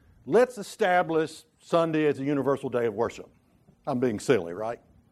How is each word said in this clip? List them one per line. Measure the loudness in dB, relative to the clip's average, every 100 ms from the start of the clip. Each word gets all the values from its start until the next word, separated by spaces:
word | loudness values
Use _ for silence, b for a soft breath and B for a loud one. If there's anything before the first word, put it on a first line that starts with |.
| b b 0
"Let's | 2 2 -2
establish | -14 -2 2 2 2 0 -2 -6 -20 _
Sunday | -2 0 2 2 2
as | 0
a |
universal | -2 0 0 -2 -2
day | -2 -2
of |
worship"? | 0 -4 -4 -16 _ _ _ _ _ -6
I'm | -2
being | 0 0
silly, | 2 2 0
right? | -6 -8 -8 _ _ _